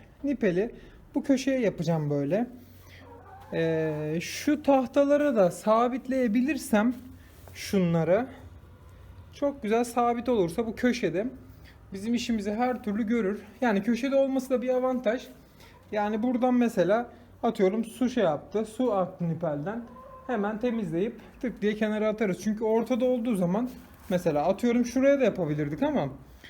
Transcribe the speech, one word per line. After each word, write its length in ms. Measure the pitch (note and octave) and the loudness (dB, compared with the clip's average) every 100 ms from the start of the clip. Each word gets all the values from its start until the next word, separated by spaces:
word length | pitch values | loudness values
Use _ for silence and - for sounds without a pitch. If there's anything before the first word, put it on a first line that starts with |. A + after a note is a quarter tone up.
| - - | -20 -8
nipeli 520 | C#4 C4+ G#3 F3 A3+ - - - - C#4+ | -4 0 0 0 -2 -6 -20 -20 -8 -4
bu 80 | |
köşeye 360 | - C4 C4+ C4 | 0 0 0 0
yapacağım 500 | G3+ F3+ E3 D#3+ D3 | 0 0 0 0 0
böyle. 380 | C#3+ C#3+ G3 B3 - - - - - - - - - - | 0 0 0 -2 -8 -20 -20 -20 -20 -20 -20 -20 -20 -8
Ee, 680 | E3 E3 D#3+ D#3+ D3+ D3+ E3 | -2 0 0 -2 -2 -4 -4
şu 420 | - - - D4 | -6 -4 0 2
tahtalara 720 | - C4+ A#3+ C#4+ C#4 C#4+ D4 A3+ | 4 2 2 2 4 4 4 4
da 160 | F3 | 2
sabitleyebilirsem 1400 | F3 G#3+ A3+ B3 B3+ - C4 B3 A#3+ C4 C4 - G#3 A#3 - - - - - - | 2 2 2 2 -2 -2 0 2 2 0 -2 0 2 2 -2 -10 -20 -20 -20 -20
şunları 760 | - - G3 E3+ E3 D#3+ G3+ B3+ - - - - - - - - - - | -14 -2 2 4 2 4 2 0 -8 -20 -20 -20 -20 -20 -20 -20 -20 -20
çok 300 | - C#4+ C#4 | -4 -2 -2
güzel 200 | G#3 A3+ | 0 0
sabit 460 | A#3+ B3 A#3+ A#3+ A#3 | 0 2 2 2 0
olursa 380 | A#3 E3+ G3+ A3+ | 2 2 -2 -4
bu 80 | - | 0
köşede 520 | B3 A#3+ F3+ E3+ B3 - - - - - - | 0 2 0 0 -4 -8 -16 -20 -20 -20 -16
bizim 200 | G3 A3 | -8 -4
işimizi 420 | A#3+ - A3+ G3 G#3+ | -2 0 -2 -2 -2
her 280 | B3 B3 | -2 -2
türlü 240 | G#3 G#3 G#3+ | -4 -2 0
görür. 340 | A#3+ F#3+ G#3+ - - | 0 0 -4 -10 -2
Yani 220 | A#3+ G3 | 0 2
köşede 320 | A3 A#3 C#4 C4+ | 0 0 2 2
olması 340 | C4+ C4+ B3+ | 2 0 0
da 120 | B3+ | -2
bir 80 | B3+ | 0
avantaj. 580 | B3+ B3+ B3 G#3 B3 - - - - - - - | 0 0 0 0 -2 -4 -20 -20 -20 -20 -20 -6
Yani 320 | G#3 G#3 A3 | -2 -2 0
buradan 300 | B3 A#3+ B3+ | 0 2 2
mesela 560 | B3 A#3 G3+ F3 A3+ A#3+ - - - | 4 4 2 4 2 0 -12 -20 -4
atıyorum 420 | A#3 A#3 F#3+ A3+ A3 | -2 2 2 2 -4
su 240 | - B3 | -2 0
şey 140 | A#3+ | 2
yaptı, 420 | F3+ C#3+ - G#3 A3 | 2 0 -2 -4 -4
su 280 | - B3 | -2 0
aktı 360 | G3 F3+ - E3+ | 0 -2 -2 -4
nipelden. 540 | D#3+ E3+ D3 E3 A#3 A#3 - - - - | -2 -2 -4 -4 -8 -10 -16 -20 -14 -6
Hemen 320 | A3+ G3+ G#3+ | -2 -2 -2
temizleyip 640 | B3 A3+ F3+ E3 A3 - - - | -2 -2 -2 -2 -2 -4 -16 -8
tık 200 | B3 - | -8 -2
diye 140 | G#3 G#3+ | -2 0
kenara 320 | G#3+ G#3+ G#3+ | -2 0 -2
atarız. 340 | G#3+ G#3 F3 | 0 -2 -2
Çünkü 200 | G#3+ G#3+ | -4 -2
ortada 420 | A3 A3+ A3+ B3 B3+ | 0 0 2 0 2
olduğu 300 | B3+ A#3+ F#3+ | 0 0 0
zaman 340 | F3 F#3+ B3 - - - - | 0 0 -2 -6 -18 -16 -4
mesela 380 | F3+ F3 C#3+ D#3+ | -2 0 2 0
atıyorum 380 | G3+ B3 A#3+ A#3+ | 2 2 2 0
şuraya 340 | C4 C4+ C#4+ | 2 4 4
da 40 | |
yapabilirdik 600 | A3+ - D3+ D3+ D3 D#3 | 2 0 -2 -2 -2 -2
ama 240 | D4 B3+ C#3 - - - | 0 0 -2 -6 -18 -20